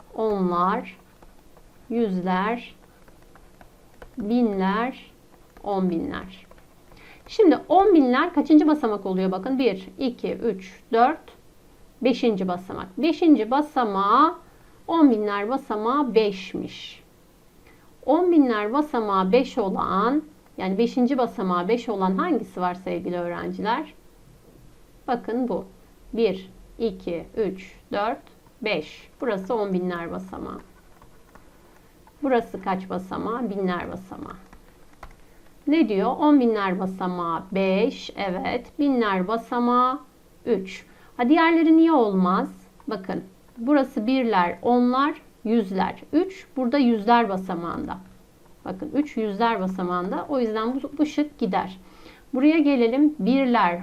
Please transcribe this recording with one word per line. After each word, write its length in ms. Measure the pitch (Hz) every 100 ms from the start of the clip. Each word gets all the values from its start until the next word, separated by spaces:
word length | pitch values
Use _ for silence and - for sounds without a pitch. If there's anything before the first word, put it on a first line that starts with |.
| - -
onlar, 800 | 220 202 185 175 180 226 - - - _ - - - - - - -
yüzler, 880 | 226 226 185 180 180 208 240 - - - - - - - - - - - _ - - - -
binler, 920 | 208 240 233 196 185 208 247 247 - - - - - -
on 260 | 202 196 185
binler. 560 | - - - - - - - - _ - - - - -
Şimdi 300 | - 381 254 -
on 240 | 339 392
binler 400 | 330 254 254 349
kaçıncı 340 | 294 277 302 311
basamak 380 | 302 226 208 196
oluyor? 260 | 185 185
Bakın 280 | 185 220 269
bir, 280 | 247 190 - -
iki, 360 | 262 240 -
üç, 500 | - 233 190 - - -
dört, 260 | 226 254 311 - - - _ - _ - -
beşinci 460 | 247 247 240 196 185
basamak. 400 | 180 - - - -
Beşinci 540 | 240 302 339 262 220
basamağı, 840 | 269 294 269 226 190 196 240 311 349 - - - - -
on 240 | 330 285
binler 380 | 220 208 202 208
basamağı 680 | 269 - 214 220 277 269 214
beşmiş. 880 | 208 190 - - - - - - - _ _ _ _ _ - - _ - -
On 260 | 311 359
binler 420 | 330 262 214 208
basamağı 580 | 269 302 247 214 196 190
beş 260 | 247 240 -
olan, 680 | 196 - - 185 226 294 302 - _ -
yani 200 | 185 190
beşinci 400 | 233 254 247 269
basamağı 500 | 233 - 190 175 185
beş 220 | 240 -
olan 280 | 196 185 190
hangisi 440 | 359 254 - -
var 140 | 180 185
sevgili 420 | 185 175 180 175
öğrenciler? 760 | 175 170 170 185 196 247 302 - - - - - - - - - _ - -
Bakın 400 | 240 - 233 247
bu. 180 | 175 - - - - -
Bir, 360 | 220 226 190 - - - -
iki, 460 | 226 190 - 170 - -
üç, 380 | 202 190 - - -
dört, 300 | 202 214 285 - - - -
beş. 480 | 220 175 - - - -
Burası 340 | 262 196 190 233
on 180 | 202
binler 380 | 185 180 175 170
basamağı. 480 | 175 190 - - - - - - - - - - - - - - - - _ - -
Burası 380 | 277 240 - 190
kaç 280 | 196 190 185
basamağı? 600 | 180 - - 185 240 233
Binler 420 | 202 185 175 175
basamağı. 440 | 180 - - - - - - - - - - - - - - - - -
Ne 220 | 320 226
diyor? 260 | 196 220 269
On 200 | 294 294
binler 400 | 240 214 196 180
basamağı 640 | 190 190 180 180 170 170 -
beş. 600 | 190 190 190 247 - - -
Evet. 640 | 202 - - 247 - -
Binler 480 | 285 254 214 190 185
basamağı 720 | 226 226 247 240 247 254 285 - _ - - 247
üç. 400 | 202 190 - - - - -
Ha, 120 | 240
diğerleri 480 | 330 330 330 320 320
niye 140 | 330
olmaz? 760 | 311 214 190 180 196 285 - - - -
Bakın. 360 | 208 190 - - - _ -
Burası 500 | 233 294 262 - 214
birler, 500 | 262 240 202 175 175
onlar, 600 | - 247 247 254 294 302 - _
yüzler. 600 | 214 233 190 190 165 - -
Üç. 340 | 294 381 - - -
Burada 200 | 247 285
yüzler 520 | 240 226 202 233 196
basamağında. 680 | 190 190 170 170 - - 185 - - - _ - - -
Bakın 260 | 185 -
üç 240 | 262 294 -
yüzler 420 | 220 196 233 220
basamağında. 680 | 185 190 180 180 180 277 339
O 100 | 277
yüzden 360 | 233 220 226 262
bu, 160 | - 285
bu 80 | 302
şık 320 | - 294 -
gider. 420 | 208 190 - - - - - - -
Buraya 260 | 247 294 330
gelelim. 560 | 285 269 233 254 302 302
Birler, 600 | 196 269 262 233 185 175